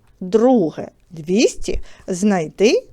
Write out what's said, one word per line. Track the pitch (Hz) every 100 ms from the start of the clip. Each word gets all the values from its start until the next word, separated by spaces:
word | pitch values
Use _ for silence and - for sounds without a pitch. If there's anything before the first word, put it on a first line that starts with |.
| _ -
друге — | 185 214 247 247 156 - - _ _
двісті. | 165 156 196 370 - - - - - -
Знайди | 180 208 185 156 - 208 427 -